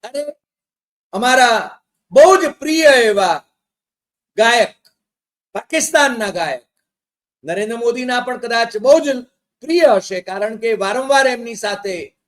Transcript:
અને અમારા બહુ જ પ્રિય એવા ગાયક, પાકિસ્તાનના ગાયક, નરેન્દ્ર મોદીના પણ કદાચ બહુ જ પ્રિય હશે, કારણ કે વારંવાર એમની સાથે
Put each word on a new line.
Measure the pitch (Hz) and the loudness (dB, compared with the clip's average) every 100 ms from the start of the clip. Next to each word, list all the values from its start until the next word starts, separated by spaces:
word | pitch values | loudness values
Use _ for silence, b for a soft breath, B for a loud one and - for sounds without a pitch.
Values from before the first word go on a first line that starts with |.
અને | 226 277 294 - _ _ _ _ _ _ _ | -10 -10 -10 -12 _ _ _ _ _ _ _
અમારા | 190 247 254 247 220 - - _ _ _ | -4 0 4 4 2 -4 -16 _ _ _
બહુ | 185 330 381 | 6 8 6
જ | 311 | 0
પ્રિય | - 294 320 | -6 -4 2
એવા | 311 262 226 202 185 156 _ _ _ _ _ _ _ _ _ - | 4 4 2 0 0 -2 _ _ _ _ _ _ _ _ _ 0
ગાયક, | 226 240 202 _ _ _ _ _ _ _ _ | 2 2 0 _ _ _ _ _ _ _ _
પાકિસ્તાનના | - - 320 - 320 285 233 208 | -14 -6 -4 0 0 0 -2 -6
ગાયક, | 180 160 127 _ _ _ _ _ _ _ _ | -4 -6 -8 _ _ _ _ _ _ _ _
નરેન્દ્ર | 143 180 214 233 | -10 -6 -6 -4
મોદીના | 233 240 247 247 | -2 -2 -4 -4
પણ | 254 247 | -4 -8
કદાચ | 233 233 233 214 | -4 -2 -2 -2
બહુ | 240 311 | 4 4
જ | 294 254 247 _ _ _ | 4 -6 -8 _ _ _
પ્રિય | 269 339 311 202 | -2 2 4 2
હશે, | - 185 | -2 -10
કારણ | 180 190 208 220 | -8 -8 -8 -6
કે | 226 | -4
વારંવાર | 214 196 240 269 277 262 | -2 -2 -4 0 2 2
એમની | 247 233 226 | -2 -10 -10
સાથે | 208 202 202 180 139 _ | -8 -8 -8 -10 -12 _